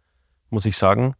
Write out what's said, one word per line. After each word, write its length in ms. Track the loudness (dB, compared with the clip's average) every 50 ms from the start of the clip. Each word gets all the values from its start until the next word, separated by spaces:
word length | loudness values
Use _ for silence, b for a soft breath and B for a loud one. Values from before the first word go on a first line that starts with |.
| _ _ _ _ _ _ _ _ _ -8
muss 140 | -6 -4 -2
ich 120 | -2 -2
sagen. 380 | 2 2 2 2 2 0 -4 -4